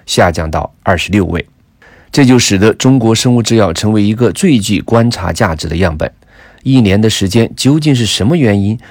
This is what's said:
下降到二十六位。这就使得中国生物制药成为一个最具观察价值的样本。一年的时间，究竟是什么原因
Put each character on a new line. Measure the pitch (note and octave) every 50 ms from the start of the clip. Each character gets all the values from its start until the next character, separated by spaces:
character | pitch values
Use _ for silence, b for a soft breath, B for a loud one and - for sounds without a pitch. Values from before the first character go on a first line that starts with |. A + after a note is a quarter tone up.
| b
下 | b - - A2 F2+
降 | E2 - E2 D#2+
到 | D#2 D#2+ D2+ - _ _
二 | - - F#2+ E2+
十 | - -
六 | F2+ G#2 F#2
位。 | E2 E2+ E2+ - _ _ _ _ _ _ _ b b b b b b
这 | b - C#3+
就 | B2 B2+ B2
使 | A2+ - G#2 F#2+
得 | G2 A2+ -
中 | - - C3 C3+ C3+
国 | A2+ A2 A2
生 | A2 - B2+ B2
物 | A#2+ A#2
制 | - A#2 A2+
药 | G#2 F2+ E2
成 | - - G#2+
为 | A2 G#2+
一 | G2+ G#2 A2
个 | A2 B2+ -
最 | - - - F#3+ D3 A#2
具 | G2+ G#2+ G#2 -
观 | - - - A#2 A#2 A#2+
察 | A2+ - F2+ E2+ E2+
价 | - A2+ F#2 E2
值 | D#2 - D#2+
的 | D#2
样 | E2+ F#2+ E2+ D#2
本。 | D2 - - - _ b b b b b b b b b
一 | C3+ C3+ C3
年 | A#2 G2 F#2+ G2+
的 | A2 A2
时 | G#2+ - G2 F#2+
间， | F#2+ A#2 A2+ - -
究 | - - B2+ C#3+ D#3
竟 | D3 D#3 C#3
是 | B2 A#2
什 | G2+ - - F#2+
么 | A2+ E3+ F3
原 | C#3 A2 G2+ G2+
因 | G2 G2+ A2 B2 B B